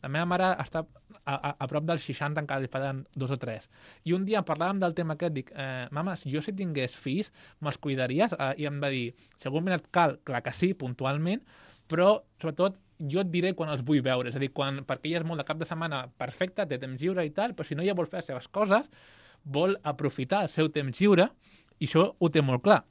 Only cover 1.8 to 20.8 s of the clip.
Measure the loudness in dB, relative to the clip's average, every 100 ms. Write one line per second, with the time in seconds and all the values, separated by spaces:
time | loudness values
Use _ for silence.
1.8 | 0 -2 -4 -4 -2 -4 -2 -4 -2 -4
2.8 | -4 -6 -8 -6 -4 -4 -6 -10 -14 _
3.8 | -20 -12 -2 0 2 0 0 0 0 2
4.8 | 0 0 -4 -2 -2 -2 -6 -8 -6 -6
5.8 | -6 -4 -4 -4 -4 -4 -4 -6 -4 -2
6.8 | -4 -4 -4 -4 -4 -10 -20 _ -6 -4
7.8 | -4 -2 0 2 0 0 -4 -2 -6 -4
8.8 | -2 -2 -4 -8 -20 _ -4 -2 0 -2
9.8 | 0 4 4 2 -6 -4 -4 0 0 0
10.8 | -6 -4 -2 0 0 -2 -6 -20 -20 -20
11.8 | _ 4 6 4 0 _ -8 0 0 0
12.8 | _ _ -4 -2 0 0 0 -2 -4 -4
13.8 | 2 2 4 0 0 -4 -4 -2 -4 -4
14.8 | -6 -6 -2 -4 -2 -6 -6 -6 -6 -6
15.8 | -4 -6 -8 _ -10 -4 -4 -2 -4 -4
16.8 | -6 -4 -2 -2 -2 -2 -4 -4 -6 -2
17.8 | 0 0 -2 -4 -8 -10 -6 -2 4 4
18.8 | 2 -16 -20 -20 -20 _ -4 0 2 0
19.8 | -2 -2 -2 -2 0 0 0 0 0 0